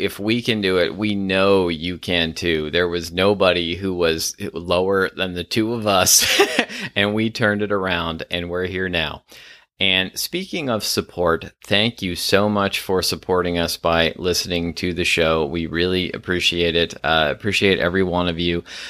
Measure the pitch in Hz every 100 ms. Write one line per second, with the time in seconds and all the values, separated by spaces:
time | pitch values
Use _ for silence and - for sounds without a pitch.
0 | 95 - 101 120 120 110 98 92 85 87
1 | 107 101 98 95 98 98 87 82 85 87
2 | - 87 82 80 87 80 76 82 90 87
3 | 85 87 98 101 95 90 82 87 95 90
4 | 82 80 - - 104 80 87 90 92 98
5 | 95 - 95 87 87 - 110 120 104 95
6 | 92 - - - 403 - 233 240 202 -
7 | 202 110 110 - 110 104 104 101 92 87
8 | 85 80 - 87 87 87 90 92 95 87
9 | 78 - - - - - _ _ 98 92
10 | 92 - - 175 190 180 139 110 - -
11 | - - 87 82 80 - - 101 113 123
12 | 95 87 - 98 104 104 98 - - 92
13 | 87 85 - 90 87 85 85 - 85 82
14 | 82 - 90 85 95 87 85 85 90 85
15 | 87 - 80 80 76 85 80 82 90 92
16 | 90 - - 90 - 87 85 85 82 -
17 | 78 80 76 67 104 95 101 90 85 92
18 | 92 87 90 82 85 85 - - -